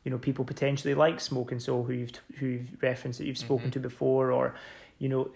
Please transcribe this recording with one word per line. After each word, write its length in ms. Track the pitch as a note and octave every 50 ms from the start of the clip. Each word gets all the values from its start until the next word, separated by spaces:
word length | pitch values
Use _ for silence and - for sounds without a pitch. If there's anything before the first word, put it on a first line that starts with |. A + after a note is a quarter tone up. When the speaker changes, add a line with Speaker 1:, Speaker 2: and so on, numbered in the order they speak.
| -
Speaker 1:
you 60 | C3
know, 80 | B2+ A#2+
people 260 | - C#3+ B2+ - B2+
potentially 500 | - C#3 - C#3 C#3 C#3 C#3 - C#3 C#3
like 260 | C#3+ D#3 D#3+ - -
Smoke 300 | - - C#3 B2+ A#2+ -
and 100 | B2+ A#2+
Soul, 220 | - C3+ B2+ B2 A#2
who 80 | B2 B2+
you've 180 | B2 A#2+ A#2+
t-, 80 | - - - - -
who 100 | - C#3
you've 360 | B2+ B2 A#2+ B2 B2 - -
referenced 360 | - B2+ B2 - - C3 A#2+ -
that 80 | -
you've 120 | - B2+ -
spoken 280 | B2 B2+ C#3 A#2+ A#2+
Speaker 2:
Mm-hmm. 40 | C3
Speaker 1:
to 80 | - C3+
before, 520 | B2+ B2+ B2+ - C3+ C3 C3 C3+ C3 B2+
or, 220 | B2+ C3 B2+ A#2+ - - - - - - - - - -
you 100 | C#3 C3+
know, 220 | C3 C3 C3 - -